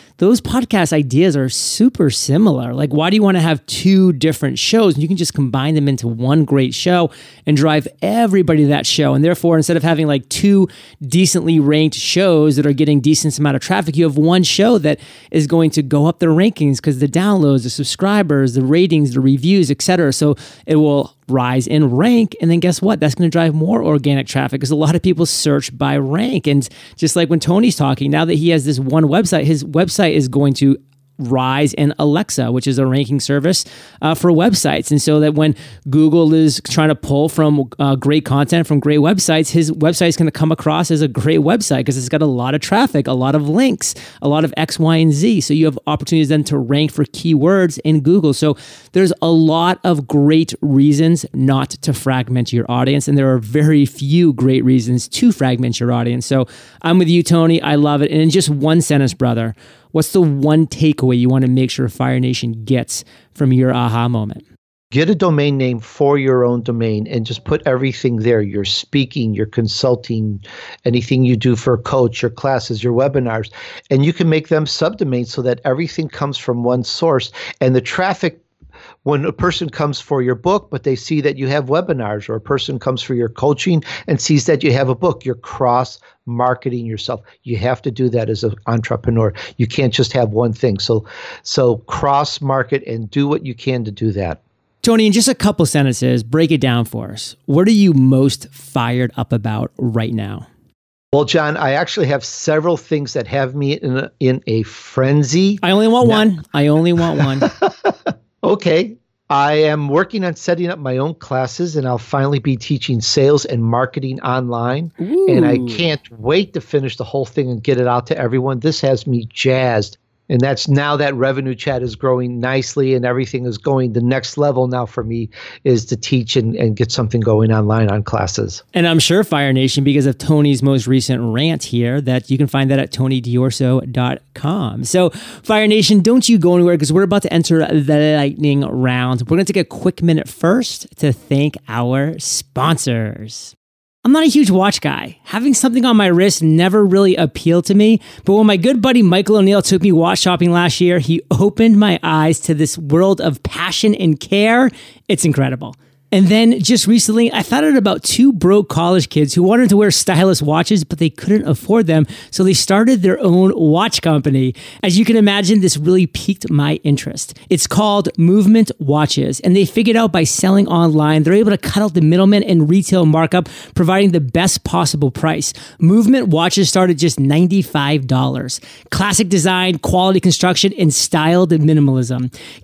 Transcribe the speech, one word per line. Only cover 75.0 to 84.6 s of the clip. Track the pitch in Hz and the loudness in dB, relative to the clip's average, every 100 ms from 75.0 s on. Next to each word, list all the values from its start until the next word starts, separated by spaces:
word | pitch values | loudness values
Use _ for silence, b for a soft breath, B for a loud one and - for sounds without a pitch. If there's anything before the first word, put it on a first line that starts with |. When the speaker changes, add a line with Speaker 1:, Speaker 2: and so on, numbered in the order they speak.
| 156 127 120 | -4 -4 -4
Speaker 2:
so | - | -4
that | 123 120 147 | -4 -2 -2
everything | 131 165 - 156 | -4 -4 -6 -8
comes | - 143 139 | -6 -6 -6
from | - 120 | -6 -4
one | 120 127 | -2 -2
source. | 120 - 165 139 - B B B | -4 -4 0 0 -2 B B B
And | 131 127 | 0 0
the | |
traffic, | 123 - 185 190 170 - _ _ - B B B | -2 -4 -4 -2 -6 -6 _ _ -20 B B B
when | - 147 139 | -4 -2 -2
a | |
person | 110 - - 165 | -4 -4 -4 -8
comes | - 147 139 | -4 -4 -4
for | - 143 | -6 -4
your | 127 120 | -2 -2
book, | 170 196 - | -2 -2 -4
but | - | -8
they | - 127 | -4 -6
see | - 156 | -4 -4
that | 143 139 | -2 -4
you | 131 | -4
have | 147 131 | -4 -2
webinars, | 151 185 147 107 107 101 | -2 -2 -4 -4 -6 -8
or | 110 | -10
a | |
person | - 139 - 135 | -4 -4 -4 -8
comes | 135 127 | -6 -6
for | - 123 | -4 -4
your | 117 | -4
coaching | 117 143 143 - 170 - B B | -2 -2 -2 0 -2 -2 B B
and | 143 | -4
sees | - 147 123 | 0 0 0
that | 151 | 0